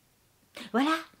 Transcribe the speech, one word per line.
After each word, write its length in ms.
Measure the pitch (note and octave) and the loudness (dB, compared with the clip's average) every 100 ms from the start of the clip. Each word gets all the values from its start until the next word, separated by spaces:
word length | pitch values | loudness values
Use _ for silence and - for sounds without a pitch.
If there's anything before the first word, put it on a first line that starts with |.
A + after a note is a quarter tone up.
| _ _ _ _ _ - - | _ _ _ _ _ -18 -4
Voilà. 220 | A3+ D4 D#4+ - - | 0 2 0 -4 -20